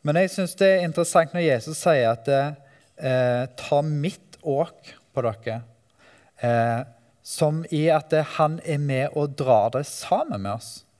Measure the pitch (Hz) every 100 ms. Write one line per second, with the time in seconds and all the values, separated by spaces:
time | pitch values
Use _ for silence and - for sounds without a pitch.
0 | 151 160 190 - 180 - 196 190 175 170
1 | 170 180 160 175 165 123 120 - 175 147
2 | 113 117 - 139 143 147 _ _ _ -
3 | 143 127 123 123 131 - - 147 151 147
4 | 156 - _ - 160 139 170 _ - -
5 | _ - 120 107 - 113 117 _ _ _
6 | _ _ _ _ 120 117 117 117 135 _
7 | _ _ - - 156 156 165 156 156 156
8 | - 156 151 - 151 165 165 147 143 131
9 | 143 151 147 139 131 113 107 135 147 -
10 | - 202 320 160 98 110 - - _